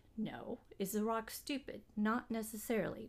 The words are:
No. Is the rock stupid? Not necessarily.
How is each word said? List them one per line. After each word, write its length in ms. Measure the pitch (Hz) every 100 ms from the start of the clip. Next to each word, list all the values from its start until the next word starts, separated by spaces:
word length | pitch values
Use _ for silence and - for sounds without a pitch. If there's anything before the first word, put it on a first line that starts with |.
| - -
No. 400 | 214 123 - 240 - -
Is 140 | 185
the 120 | 208
rock 260 | 220 226 220
stupid? 500 | - - 277 - - - -
Not 340 | 214 240 -
necessarily. 800 | 226 220 214 - 226 170 -